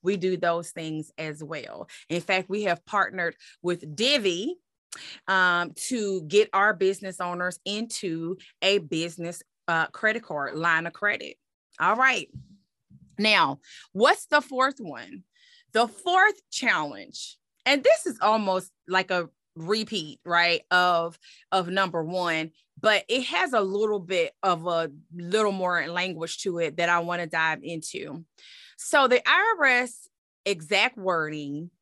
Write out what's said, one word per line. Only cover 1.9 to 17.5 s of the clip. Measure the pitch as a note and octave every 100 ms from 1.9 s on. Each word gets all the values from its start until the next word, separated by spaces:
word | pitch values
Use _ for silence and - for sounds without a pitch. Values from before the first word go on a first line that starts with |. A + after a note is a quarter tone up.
| - -
In | E3+
fact, | E3 F#3+ F#3
we | G3+
have | G#3 E3+
partnered | - G#3 C#3 F#3 E3+ - - _
with | F3 E3+ D3+ D3
Divvy, | A#3+ C#4+ G3 F3 A#3+ F4 _ _ _ - - - -
um, | F#3+ F3+ F3 F3 - -
to | B3+ G#3 F#3+
get | D#3 G3 G#3
our | G3 G3+
business | F#3 F#3+ G3 G3 F3+
owners | F3+ F3 F3+ F3+
into | - G#3 A#3 - F#3+ E3 E3 F#3 - _
a | F#3 G3+
business, | D#3 D#3+ E3+ D#3+ E3+ E3+ - _ -
uh, | E3 D#3+
credit | - A3 A3+
card, | - D3+ C#3 D#3
line | E3+ D#3+ E3+
of |
credit. | - G#3 - - - _ _ _ _
All | E3+ A3
right. | C4 A#3 - - - - _ _ _ - - -
Now, | G#3+ G#3 D3+ C#3+ _ - -
what's | F#3 B3+ F#4 -
the | D4
fourth | - B3+ C4 C4+
one? | G3 B2 F#2 G3 - _ _ _ _
The | A3 A#3
fourth | - F4 F4+ G#4 G4+ _
challenge, | - B3 F#3 D3+ G2+ F#2+ - - - _